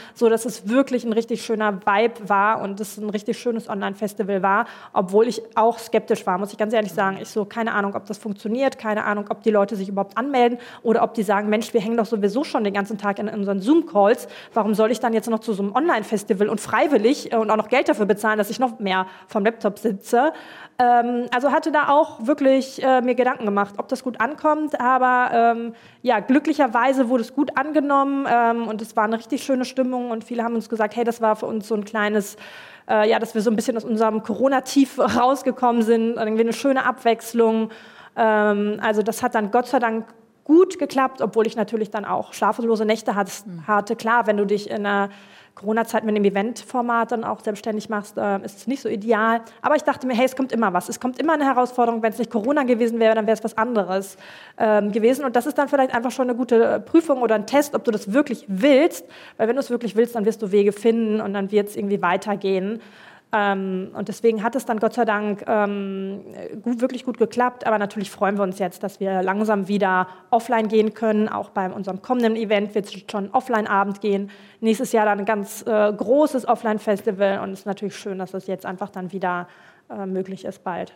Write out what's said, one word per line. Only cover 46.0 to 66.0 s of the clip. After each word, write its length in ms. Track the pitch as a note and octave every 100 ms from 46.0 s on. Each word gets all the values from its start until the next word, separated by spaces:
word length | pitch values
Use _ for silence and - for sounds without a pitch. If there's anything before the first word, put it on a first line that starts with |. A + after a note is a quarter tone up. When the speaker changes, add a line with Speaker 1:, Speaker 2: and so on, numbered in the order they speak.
Speaker 1:
mit 100 | A3
einem 100 | G#3
Eventformat 840 | G3+ G3 A3 A#3+ - B3+ A#3+ A#3 A3+
dann 120 | A#3
auch 160 | A3 G#3+
selbstständig 480 | A3+ G3+ A#3 G#3+ G#3+
machst, 280 | G#3 G3+ -
äh, 180 | G#3 G3
ist 140 | G3+ -
es 80 | -
nicht 140 | C4+
so 60 | A3
ideal. 500 | A3 A3 G#3 A3+ A#3 A3+ -
Aber 120 | -
ich 80 | D4
dachte 240 | D4 C4+ B3+
mir, 80 |
hey, 120 | A3+ C4
es 100 | -
kommt 160 | C4
immer 200 | A#3 G#3
was. 140 | F3+ -
Es 100 | -
kommt 180 | B3+ B3+
immer 140 | D4
eine 140 | D4+ C#4
Herausforderung. 560 | B3 B3 B3 A#3 A#3
Wenn's 160 | A3 A3
nicht 120 | A3+
Corona 320 | A3+ A3 D4+
gewesen 360 | B3+ A3+ A#3 A#3
wäre, 140 | A3+
dann 120 | A3 G#3+
wär's 160 | G#3+
was 140 | A3 A3
anderes, 600 | A#3 A#3 F3+ F#3+ G3 - - - - -
ähm, 340 | A3 G#3 G#3
gewesen. 320 | G#3+ A3+ C4+
Und 100 | C4+
das 120 | D4+ F4+
ist 100 | C#4+
dann 100 | C#4
vielleicht 260 | C#4 C4
einfach 160 | A#3+ B3
schon 180 | B3 B3+
eine 80 | A#3+
gute, 260 | B3+ A3+
äh, 160 | A#3 -
Prüfung 420 | - E4 D#4+ C4
oder 120 | A3+ G#3+
ein 100 | G#3
Test, 280 | C#4 C#4+
ob 100 | C4
du 60 | A#3+
das 220 | G#3+ G3
wirklich 320 | B3 D4 A3 -
willst. 580 | F#3 C#4 C4+ F4 - - - - -
Weil 100 | A3
wenn 80 | C4
du's 140 | C4
wirklich 260 | A#3+ A#3 G3+
willst, 180 | A#3
dann 120 | A#3+ G3+
wirst 160 | G#3+
du 100 | G3+
Wege 200 | G3+ G3+
finden 500 | G3+ A#3 A3+ A3 G#3+
und 100 | G#3
dann 180 | G3+ G3
wird's 240 | G#3 G#3
irgendwie 280 | A3+ G3+ G3
weitergehen. 800 | F3 F#3 G#3+ G3+ G3 F#3+ G3 A3+ - - - - -
Ähm, 580 | A3 G3+ G3 F#3+ F#3 G3
und 120 | - G3+
deswegen 380 | G3 A#3 A3
hat 100 | A3+
es 120 | C4 A#3+
dann 120 | A3
Gott 160 | A3
sei 100 | A#3
Dank, 380 | A3 G#3 G#3 G3+ -
ähm, 720 | G#3+ G3+ G3+ G3 G3